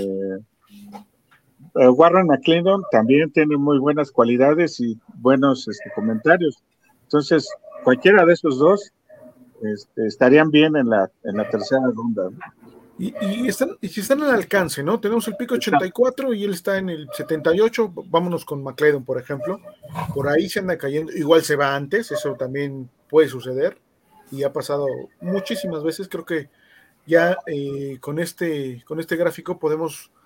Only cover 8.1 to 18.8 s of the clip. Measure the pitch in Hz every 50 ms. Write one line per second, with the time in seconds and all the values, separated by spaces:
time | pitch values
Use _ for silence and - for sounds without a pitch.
8.1 | 202 202 175 165 175 - - 160 131 127 147 170 202 202 202 - _ _ _ _
9.1 | - - - - - _ _ _ _ - 110 107 104 104 - _ _ - 113 107
10.1 | 104 - 135 123 131 151 156 156 147 151 151 156 151 147 127 117 113 104 95 92
11.1 | _ _ - 110 98 104 104 - - 107 - - 131 131 131 127 113 107 113 120
12.1 | 110 104 92 92 - - - - - _ - - - - - _ _ - 185 196
13.1 | - - - 196 196 233 247 262 - - 262 339 403 - - 185 - - 196 -
14.1 | 277 285 302 285 254 214 170 - - 196 180 156 - - 139 156 214 233 - 208
15.1 | 226 233 - 226 214 - 247 240 254 240 - - 240 240 190 185 - - 247 254
16.1 | 254 - - 269 233 208 202 208 196 175 - 202 196 190 190 185 170 151 151 131
17.1 | - - 151 - 160 156 151 165 165 190 214 226 226 - 226 202 170 160 - -
18.1 | - 165 175 180 175 156 - - 151 139 135 135 127 -